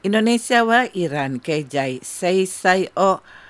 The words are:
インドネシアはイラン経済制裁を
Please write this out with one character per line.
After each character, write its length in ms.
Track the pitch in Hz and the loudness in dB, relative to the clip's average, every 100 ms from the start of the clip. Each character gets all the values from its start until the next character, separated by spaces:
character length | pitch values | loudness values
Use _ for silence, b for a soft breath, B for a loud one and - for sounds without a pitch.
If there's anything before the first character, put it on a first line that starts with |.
イ 60 | 196 | 0
ン 40 | |
ド 100 | 214 | 0
ネ 160 | 220 233 | 2 0
シ 160 | - | 2
ア 100 | 240 | 2
は 200 | 226 233 | 4 2
イ 240 | 247 190 165 | 2 -2 -2
ラ 200 | 147 135 | -2 -4
ン 120 | 127 | -4
経 240 | - 151 135 | -4 -4 -2
済 320 | 139 135 127 | -4 -2 -6
制 440 | - - 180 190 185 | -10 -4 0 2 0
裁 460 | - 185 190 180 | 0 0 2 0
を 260 | - 190 185 B B | 0 0 0 B B